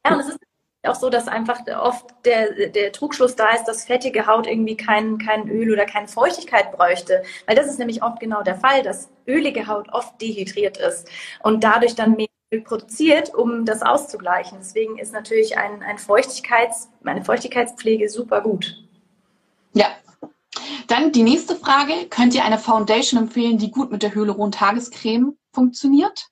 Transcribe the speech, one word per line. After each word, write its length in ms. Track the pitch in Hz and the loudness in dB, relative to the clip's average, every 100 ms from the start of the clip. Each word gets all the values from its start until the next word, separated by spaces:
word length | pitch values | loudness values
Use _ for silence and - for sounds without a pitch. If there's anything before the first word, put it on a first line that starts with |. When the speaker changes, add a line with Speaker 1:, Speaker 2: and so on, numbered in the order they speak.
| 294 | 2
Speaker 1:
Ja, 80 | |
und 60 | 311 | 0
es 80 | 277 | -2
ist 120 | 311 _ _ _ _ | -10 _ _ _ _
auch 120 | - 247 | -4 -2
so, 140 | 254 | 0
dass 180 | 233 226 | 0 -2
einfach 340 | 214 226 240 - 50 | -4 -4 -4 -6 -2
oft 240 | 247 240 - _ 240 | -2 -2 -14 _ 2
der, 440 | 233 214 196 196 | 2 0 -2 -2
der 220 | 208 202 | 0 -2
Trugschluss 440 | - 294 - 247 247 | -4 -8 0 0 4
da 140 | 220 226 | 2 2
ist, 100 | 226 | -2
dass 200 | 220 - | -8 -2
fettige 420 | 247 - 208 214 | -2 0 -2 2
Haut 180 | 226 226 | 2 2
irgendwie 300 | 226 220 220 | -2 -2 -4
kein, 400 | - 214 220 220 | 0 0 0 -4
kein 320 | 214 214 214 | -2 -2 -2
Öl 240 | 220 226 | -2 0
oder 120 | 214 208 | 0 0
keine 220 | 208 208 | -4 -6
Feuchtigkeit 640 | - 262 349 - 226 196 | 0 0 0 0 2 2
bräuchte. 520 | - 175 180 - 185 185 - - | 2 2 2 0 -2 -2 -12 2
Weil 80 | 226 | 2
das 120 | 294 | 2
ist 120 | - | -4
nämlich 240 | 240 226 | -6 -4
oft 160 | 233 233 | -6 -6
genau 240 | 226 208 | -6 -4
der 120 | 190 185 | -4 0
Fall, 280 | 262 277 | 2 4
dass 260 | 202 185 - _ - | 0 -8 -12 _ -2
ölige 400 | 277 294 226 208 | 0 0 -4 -6
Haut 220 | 208 208 | -6 -4
oft 300 | 233 233 _ | -8 -8 _
dehydriert 560 | 226 202 185 - 202 - | -8 -6 -6 -2 -2 0
ist 300 | - - - - - - | -4 -4 -14 -18 -18 -4
und 220 | 214 220 | 0 4
dadurch 320 | 220 226 233 233 | 4 4 2 2
dann 200 | 226 220 | 2 2
mehr 120 | 214 _ _ | 0 _ _
Öl 80 | 220 | -8
produziert, 720 | 220 226 - - 311 302 330 | -4 -8 -8 0 4 4 4
um 320 | - 233 233 226 | 0 0 0 -2
das 160 | 220 | 0
auszugleichen. 760 | - 277 - 208 180 180 - 190 | 2 2 0 -8 -4 -4 -4 -16
Deswegen 400 | 190 220 220 220 | -8 -4 -4 -6
ist 120 | 214 | -10
natürlich 460 | 220 214 220 220 - | -12 -2 0 2 0
ein, 240 | 202 208 | -4 -8
ein 160 | - 208 | -10 -10
Feuchtigkeits-, 920 | - 208 262 - - 233 240 - - _ | 2 2 2 -8 0 2 2 -4 -14 _
eine 200 | - - 190 | -8 -6 -2
Feuchtigkeitspflege 840 | 233 254 247 240 - 220 220 208 | -2 -2 -2 -4 -2 0 0 0
super 340 | 220 240 208 | -4 -2 0
gut. 420 | 220 196 165 - _ _ _ _ _ _ _ _ _ | 0 -4 -6 -10 _ _ _ _ _ _ _ _ _
Speaker 2:
Ja. 140 | 214 208 - _ _ - _ _ - 285 285 - | 0 0 -2 _ _ -20 _ _ -14 -12 -14 -2
Dann 240 | 240 311 | 2 4
die 120 | 247 | 4
nächste 320 | 226 330 - 349 | 6 4 0 -6
Frage. 520 | - 277 285 339 359 | 2 2 2 -4 -4
Könnt 260 | - 247 240 | 2 4 4
ihr 100 | 214 | 0
eine 140 | 220 | 0
Foundation 600 | - 220 208 226 277 240 | 2 0 4 2 2 0
empfehlen, 380 | 220 247 233 220 | 0 0 0 0
die 140 | 214 | 0
gut 200 | 262 262 | -4 -4
mit 120 | 208 | -4
der 100 | 208 | -2
Hyaluron-Tagescreme 1200 | 208 208 202 208 - 202 233 240 - 220 233 262 - _ | 0 -2 0 -4 0 0 0 -6 -8 -2 0 0 -2 _
funktioniert? 800 | - 254 - 277 277 392 403 - | 0 0 2 4 4 4 -4 -18